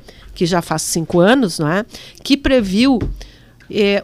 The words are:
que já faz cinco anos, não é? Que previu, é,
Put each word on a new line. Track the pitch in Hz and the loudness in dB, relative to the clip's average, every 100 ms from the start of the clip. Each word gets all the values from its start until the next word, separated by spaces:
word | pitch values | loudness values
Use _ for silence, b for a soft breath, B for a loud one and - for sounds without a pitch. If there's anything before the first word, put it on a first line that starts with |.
| B B B | B B B
que | - 170 | -4 0
já | 175 | 0
faz | - 156 | 0 -4
cinco | - 175 160 180 | -4 -4 -2 2
anos, | 185 269 208 - | 4 4 2 -2
não | 151 | -2
é? | 185 220 B B B | -2 -4 B B B
Que | - 277 | -2 0
previu, | - 262 196 196 262 247 - - B B B B B | 2 0 2 0 2 2 -2 -10 B B B B B
é, | - 202 202 | -2 0 0